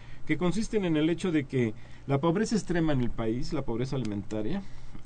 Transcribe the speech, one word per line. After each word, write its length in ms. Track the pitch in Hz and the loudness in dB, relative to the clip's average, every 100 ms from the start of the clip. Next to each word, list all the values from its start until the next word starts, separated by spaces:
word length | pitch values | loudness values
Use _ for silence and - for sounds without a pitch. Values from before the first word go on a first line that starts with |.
| - - - | -10 -4 -2
que 100 | 151 | 2
consisten 480 | 180 180 214 220 | 2 0 0 0
en 140 | 180 151 | 2 2
el 100 | 160 | 2
hecho 240 | 170 190 | 0 2
de 120 | 156 | 0
que 280 | 135 135 113 101 - - - | 0 0 0 -2 -10 -10 -2
la 120 | 139 | 0
pobreza 360 | 165 180 226 | 2 2 2
extrema 380 | 214 - 170 160 | 0 2 2 2
en 80 | 131 | 2
el 80 | 120 | 2
país, 460 | - 110 120 - | 2 0 0 0
la 80 | 135 | 0
pobreza 340 | 131 113 131 139 | 0 0 0 -2
alimentaria, 640 | 107 101 - 107 107 196 - - - - | -2 -4 -4 -2 0 0 -2 -6 -6 -6